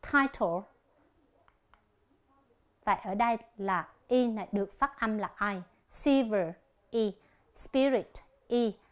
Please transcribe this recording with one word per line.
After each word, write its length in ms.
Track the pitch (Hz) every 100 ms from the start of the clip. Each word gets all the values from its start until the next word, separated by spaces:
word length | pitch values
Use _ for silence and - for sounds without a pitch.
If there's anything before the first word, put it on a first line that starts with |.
Title. 600 | - 285 269 - 202 170 196 _ _ _ _ _ _ _ _ _ _ _ _ _ _ _ _ _ _ _ _ _
Vậy 100 | - 190
ở 120 | 208
đây 220 | 202 233 226 - _
là 300 | 196 185 160 _ _
y 200 | 254 240
này 200 | 220 190
được 280 | 208 196 -
phát 200 | 277 -
âm 180 | 226 214
là 140 | 190 -
I. 220 | 202 196 180 _ _
Silver, 600 | - - 269 233 214 165 175 _ _ _
y. 240 | 226 220 190 _ _ _
Spirit, 560 | - - 269 269 254 - - - _ _
y. 260 | 240 233 196 _